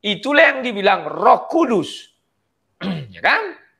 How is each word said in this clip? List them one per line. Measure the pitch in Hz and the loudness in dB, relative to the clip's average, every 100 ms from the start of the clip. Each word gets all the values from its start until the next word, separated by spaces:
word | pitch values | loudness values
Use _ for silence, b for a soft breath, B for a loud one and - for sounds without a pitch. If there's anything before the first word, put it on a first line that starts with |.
Itulah | 208 202 254 294 311 269 | -4 -6 -2 4 4 2
yang | 247 | -6
dibilang | 202 196 190 151 | 0 2 2 -2
Roh | - 214 - - | 0 4 4 2
Kudus. | 320 302 214 151 - - _ _ _ _ _ _ _ | 0 2 0 -2 -10 -20 _ _ _ _ _ _ _
<clears throat> | 185 170 123 | -8 -8 -10
Ya | 175 | -4
kan? | 196 330 415 311 _ | -2 0 -4 -12 _